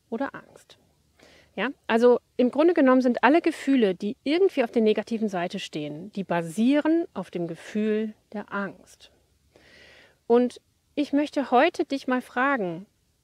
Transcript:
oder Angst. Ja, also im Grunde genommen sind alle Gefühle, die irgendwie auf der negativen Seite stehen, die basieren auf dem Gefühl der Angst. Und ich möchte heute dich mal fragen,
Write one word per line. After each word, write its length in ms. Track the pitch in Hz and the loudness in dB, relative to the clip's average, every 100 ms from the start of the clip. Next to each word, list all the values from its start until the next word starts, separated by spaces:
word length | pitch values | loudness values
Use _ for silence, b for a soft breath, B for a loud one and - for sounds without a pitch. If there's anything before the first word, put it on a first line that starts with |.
| - | -12
oder 240 | 226 - | -8 -8
Angst. 440 | - - - _ _ _ _ _ _ b b b | -10 -20 -20 _ _ _ _ _ _ b b b
Ja, 140 | - 233 - - | -6 -6 -6 -2
also 320 | 226 247 233 _ - | 4 4 4 _ -2
im 120 | 247 | 0
Grunde 220 | 262 330 | 2 2
genommen 300 | 339 262 262 | 4 4 4
sind 200 | 247 233 | 4 2
alle 200 | 226 330 | 4 4
Gefühle, 520 | 330 - - 269 202 | 2 -2 0 2 2
die 220 | 180 208 - | 0 -6 -6
irgendwie 400 | 269 339 381 277 | -2 0 2 0
auf 60 | 233 | -2
der 100 | 240 | 2
negativen 480 | 214 214 - 226 214 | 2 0 -4 -4 -4
Seite 300 | 185 180 190 | -4 -6 -8
stehen, 520 | - 156 147 147 202 | -10 -8 -8 -10 -12
die 120 | 202 | -8
basieren 800 | 185 170 170 180 240 294 311 330 349 | -4 -4 -2 0 2 2 2 0 -2
auf 180 | - 175 | -10 -10
dem 160 | 180 170 | -8 -8
Gefühl 680 | 165 - 208 214 214 220 - _ | -10 -8 -4 -2 -2 -4 -10 _
der 200 | 214 - | -14 -10
Angst. 580 | 202 190 - _ _ - _ _ _ _ b b b b b b b - | -8 -8 -10 _ _ -20 _ _ _ _ b b b b b b b 2
Und 340 | 240 247 - _ _ _ | 2 2 -4 _ _ _
ich 180 | - 285 | -6 -2
möchte 380 | 285 302 294 247 | -2 -2 -4 2
heute 340 | 240 330 - | 4 4 0
dich 220 | 330 277 - | -6 -6 -4
mal 160 | 254 | -6
fragen, 640 | - 247 269 269 180 165 202 _ _ _ | -4 -2 -2 -2 -4 -8 -14 _ _ _